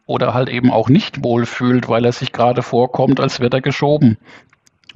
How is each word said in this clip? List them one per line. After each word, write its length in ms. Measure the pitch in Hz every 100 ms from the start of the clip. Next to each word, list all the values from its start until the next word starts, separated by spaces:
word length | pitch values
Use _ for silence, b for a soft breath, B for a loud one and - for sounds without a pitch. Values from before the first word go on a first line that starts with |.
| -
oder 300 | 123 123 120
halt 120 | 127
eben 220 | 123 123
auch 180 | 110 113
nicht 340 | 143 - -
wohlfühlt, 680 | 135 117 113 - 123 123 123
weil 160 | 117 120
er 60 |
sich 220 | 120 131
gerade 280 | - 120 123
vorkommt, 580 | - 117 123 - 131 135
als 200 | 135 -
wird 160 | 123 131
er 60 |
geschoben. 560 | 147 - 147 151 131 110 B B B _ _ _ _